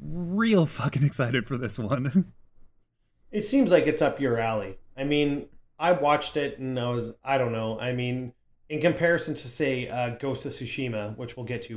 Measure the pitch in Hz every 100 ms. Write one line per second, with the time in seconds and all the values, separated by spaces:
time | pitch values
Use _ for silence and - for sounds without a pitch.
0 | 151 165 170 196 226 196 147 - - 131
1 | 143 - 117 127 110 123 113 - 107 120
2 | 135 185 - - - - - _ _ _
3 | _ _ - 208 208 277 202 170 151 151
4 | 147 - 131 117 113 107 101 - - 135
5 | 143 147 147 143 - - _ - 170 175
6 | 147 147 - 151 139 - 131 127 120 120
7 | 113 - 135 135 120 113 110 110 123 123
8 | 123 127 123 - _ _ - 151 170 160
9 | 170 165 156 - 120 - 139 127 123 123
10 | 120 120 135 113 139 - 120 - 127 107
11 | 104 107 120 - 117 117 -